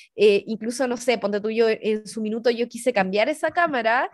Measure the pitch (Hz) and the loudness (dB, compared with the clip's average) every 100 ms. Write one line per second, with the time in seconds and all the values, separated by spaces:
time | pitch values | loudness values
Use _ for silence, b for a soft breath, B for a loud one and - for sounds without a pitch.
0 | B - 208 202 - 214 226 240 254 240 | B 4 4 4 0 -6 -6 -4 -4 -2
1 | - 226 202 208 214 220 226 220 208 214 | -2 0 -2 -2 -2 2 2 2 -2 -4
2 | 214 226 214 226 240 226 240 226 254 202 | -6 -8 -4 -2 0 0 -4 -2 0 0
3 | 185 202 240 302 320 349 339 254 220 247 | 2 2 0 0 -2 0 0 0 2 0
4 | 370 | 0